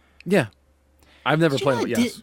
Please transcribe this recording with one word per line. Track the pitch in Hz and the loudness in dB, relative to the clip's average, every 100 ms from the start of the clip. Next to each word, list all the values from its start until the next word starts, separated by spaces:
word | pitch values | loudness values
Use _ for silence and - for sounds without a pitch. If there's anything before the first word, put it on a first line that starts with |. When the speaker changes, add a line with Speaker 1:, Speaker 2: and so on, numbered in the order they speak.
| _ _ | _ _
Speaker 1:
Yeah. | 170 196 104 _ _ _ _ _ _ _ | 0 0 0 _ _ _ _ _ _ _
I've | 123 156 | -2 2
never | 165 135 | 2 0
Speaker 2:
Did | |
you | |
Speaker 1:
played | 131 127 | -2 -2
Speaker 2:
know | |
Speaker 1:
it, | - | -2
Speaker 2:
that | 165 | -2
Di-, | |
Speaker 1:
yes. | 240 - | -2 -6